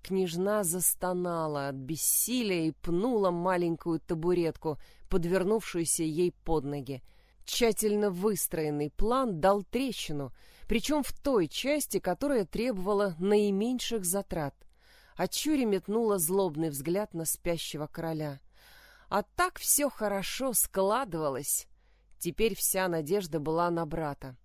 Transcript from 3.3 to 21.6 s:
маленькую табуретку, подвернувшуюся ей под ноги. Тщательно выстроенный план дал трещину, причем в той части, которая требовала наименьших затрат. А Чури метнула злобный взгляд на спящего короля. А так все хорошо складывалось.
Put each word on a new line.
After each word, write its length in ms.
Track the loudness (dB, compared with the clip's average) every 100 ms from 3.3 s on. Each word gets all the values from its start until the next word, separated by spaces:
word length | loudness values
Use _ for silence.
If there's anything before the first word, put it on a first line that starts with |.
маленькую 680 | 2 0 2 0 -2 -2 -4
табуретку, 760 | -4 -2 2 2 0 -2 -6 -6 -12 -20 0
подвернувшуюся 920 | 2 4 2 4 0 0 -2 0 0
ей 280 | 0 2 0
под 340 | 0 0 0 0
ноги. 360 | -6 -8 -12 -14 -20 _ _ -6
Тщательно 680 | 2 2 4 2 2 2
выстроенный 800 | 2 0 0 -2 -2 -2 0 -4
план 480 | 2 2 4 0 4
дал 240 | 4 4
трещину, 680 | 0 -2 -2 -4 -6 -6 -6 -12 -20 -20 0
причем 340 | 0 2 0
в 100 | 0
той 360 | -4 0 2 2
части, 520 | -2 0 0 0 -2
которая 460 | -2 -2 0 0 0
требовала 680 | -2 -2 -2 0 2 2 0
наименьших 880 | 4 4 4 2 0 -2 -2 -2 -2
затрат. 480 | -2 -2 -4 -4 -6 -20 _ _ -20 -20 -4
А 120 | -2
Чури 380 | 0 0 2 4
метнула 540 | 0 0 0 2 2
злобный 500 | 2 2 2 0 -2
взгляд 460 | -2 -2 -2 -2 -4
на 100 | -4
спящего 600 | -4 -2 -2 -4 -8 -8
короля. 540 | -6 -6 -4 -6 -8 -16 -20 -20 -20 -20 -20 -2
А 140 | -2
так 340 | -2 0 0 0
все 320 | 0 2 2
хорошо 640 | 0 -2 -2 -4 -4 -2
складывалось. 1120 | 0 0 2 2 2 -2 -2 -2 -2 -4 -4